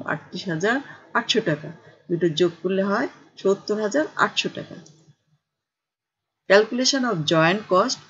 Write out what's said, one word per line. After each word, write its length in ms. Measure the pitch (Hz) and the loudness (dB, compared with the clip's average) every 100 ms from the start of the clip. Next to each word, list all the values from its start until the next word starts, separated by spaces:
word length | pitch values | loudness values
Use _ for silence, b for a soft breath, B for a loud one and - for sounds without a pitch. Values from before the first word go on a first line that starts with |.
| - | -4
আটত্রিশ 440 | 156 - 185 196 | -6 -6 -10 -6
হাজার 300 | 160 202 262 B B B | -2 0 0 B B B
আটশো 280 | 240 240 233 | -4 0 0
টাকা, 280 | - 151 156 - b b - | 0 -2 -6 -16 b b -4
দুটো 180 | 175 175 | 0 0
যোগ 220 | 156 175 170 | 2 0 0
করলে 200 | 180 190 | -2 0
হয় 240 | 196 208 311 - - - | 2 0 -2 -8 -20 -2
সত্তর 440 | 190 196 - 214 | 0 0 0 -2
হাজার 240 | 214 269 311 - | 0 0 0 0
আটশো 340 | 214 - 202 | -2 0 -4
টাকা। 260 | - - - - - _ _ _ _ _ _ _ _ _ _ _ _ _ _ - | -6 -12 -16 -20 -20 _ _ _ _ _ _ _ _ _ _ _ _ _ _ 2
Calculation 540 | 196 220 247 254 269 247 | 2 2 -2 -2 0 -2
of 40 | 180 147 | -2 0
joint 300 | 165 165 202 214 | 2 2 0 0
cost 280 | 185 240 - - | 0 0 -4 -8